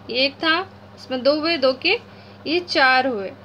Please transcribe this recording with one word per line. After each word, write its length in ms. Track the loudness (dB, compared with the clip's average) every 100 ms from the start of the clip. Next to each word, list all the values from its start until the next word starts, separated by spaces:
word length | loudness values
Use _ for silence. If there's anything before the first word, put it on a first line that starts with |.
| -8
ये 60 | -2
एक 180 | -2
था, 260 | 0 -2 0 -4 -12 -20 -20
उसमें 260 | -8 0
दो 180 | 2 2
हुए, 160 | 0 0
दो 160 | 0
के 280 | 0 0 -2 -4 -20 -20 -12 -4
ये 140 | -4
चार 460 | -2 2 4 4 2
हुए, 240 | -4 -8 -12